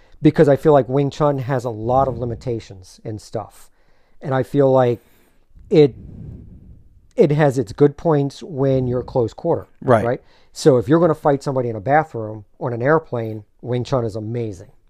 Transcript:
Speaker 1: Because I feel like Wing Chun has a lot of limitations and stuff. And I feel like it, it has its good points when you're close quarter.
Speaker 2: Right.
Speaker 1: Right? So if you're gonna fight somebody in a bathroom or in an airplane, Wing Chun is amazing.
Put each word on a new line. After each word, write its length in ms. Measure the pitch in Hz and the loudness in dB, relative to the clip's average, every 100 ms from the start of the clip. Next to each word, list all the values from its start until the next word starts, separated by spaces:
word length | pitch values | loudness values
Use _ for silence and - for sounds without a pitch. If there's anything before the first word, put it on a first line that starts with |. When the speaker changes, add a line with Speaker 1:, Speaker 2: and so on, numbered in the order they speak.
| _ - | _ 0
Speaker 1:
Because 280 | 151 - 147 | 2 4 4
I 60 | 135 | 4
feel 160 | 160 | 4
like 160 | 143 120 | 4 2
Wing 200 | 139 139 | -2 -2
Chun 280 | - 147 139 | -2 -2 -2
has 240 | 120 131 | -4 -6
a 60 | 120 | -6
lot 380 | 107 113 131 135 | -6 -2 0 0
of 80 | 117 | -4
limitations 840 | 120 113 127 113 - 95 92 - 117 | -8 -8 -8 -8 -10 -20 -20 -18 -14
and 160 | 107 | -14
stuff. 480 | - 110 - - - _ _ _ _ - | -10 -12 -12 -18 -20 _ _ _ _ -14
And 140 | 151 131 | -4 -4
I 80 | |
feel 260 | 123 143 135 | 0 2 4
like 280 | 131 123 113 _ _ _ _ _ - - | 4 2 -2 _ _ _ _ _ -20 0
it, 260 | 170 135 - - - - - - - - - - _ _ - | 4 4 2 -18 -18 -18 -18 -20 -20 -20 -20 -20 _ _ 0
it 160 | 165 | 2
has 260 | 147 147 127 | 2 2 0
its 160 | 113 | -4
good 240 | - 147 - | 2 2 2
points 440 | 170 147 139 - | 0 0 -2 -8
when 440 | 220 135 135 131 127 | -10 -4 0 0 -2
you're 160 | 123 | -4
close 300 | - 131 113 | -4 -2 -2
quarter. 340 | - 170 120 - _ | -4 -4 -4 -6 _
Speaker 2:
Right. 240 | 131 110 113 | 2 2 2
Speaker 1:
Right? 160 | 135 _ _ _ | -4 _ _ _
So 240 | - 156 123 | 0 4 4
if 100 | 98 | 4
you're 120 | 165 | 2
gonna 160 | 170 147 | 2 0
fight 280 | 151 139 | 0 -2
somebody 260 | 147 131 120 | -2 -4 -4
in 60 | 107 | -6
a 60 | |
bathroom 640 | 95 151 151 117 107 107 - - | 0 0 0 -6 -10 -12 -18 -10
or 100 | 131 | -8
in 40 | |
an 80 | 117 131 | -2 0
airplane, 580 | 160 160 120 113 107 - _ | 0 -2 -8 -8 -10 -16 _
Wing 220 | 117 123 | -6 -6
Chun 200 | 117 131 113 | -2 -4 -4
is 100 | 110 | -6
amazing. 560 | 107 120 113 90 - _ | -8 -8 -8 -12 -20 _